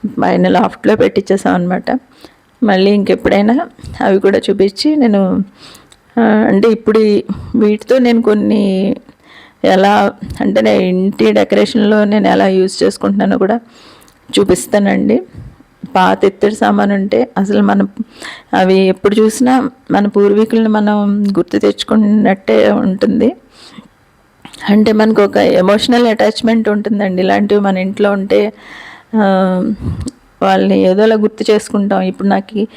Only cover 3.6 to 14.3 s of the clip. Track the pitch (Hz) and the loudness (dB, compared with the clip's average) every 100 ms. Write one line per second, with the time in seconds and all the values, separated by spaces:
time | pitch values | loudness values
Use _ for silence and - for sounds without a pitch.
3.6 | 359 - - - - 196 202 196 - 226 | -2 -12 -18 -6 0 2 2 0 -2 0
4.6 | 202 - 294 302 247 202 190 185 196 - | 0 0 -2 0 2 2 0 -2 -6 -10
5.6 | - - _ - _ - 220 214 226 196 | -20 -20 _ -20 _ -2 2 2 2 2
6.6 | 226 220 220 220 214 208 - - - 226 | 2 0 0 2 2 0 -2 -10 -6 0
7.6 | 214 214 - 262 247 233 233 214 208 214 | 0 0 0 0 2 2 2 0 0 0
8.6 | 202 190 214 254 - _ _ - - _ | 0 0 -2 -6 -10 _ _ -20 -20 _
9.6 | 185 185 196 208 202 - - - 208 196 | 0 2 4 2 0 -4 -14 -6 -2 0
10.6 | 220 208 185 185 190 196 220 214 196 180 | 0 0 0 0 -2 0 0 2 0 0
11.6 | 208 233 208 214 208 214 196 185 196 190 | 0 0 0 2 2 0 2 2 2 0
12.6 | 190 - 190 202 202 196 202 196 196 233 | -2 0 -4 -2 -4 -2 0 0 0 -2
13.6 | - - - - - _ _ | -6 -20 -20 -20 -20 _ _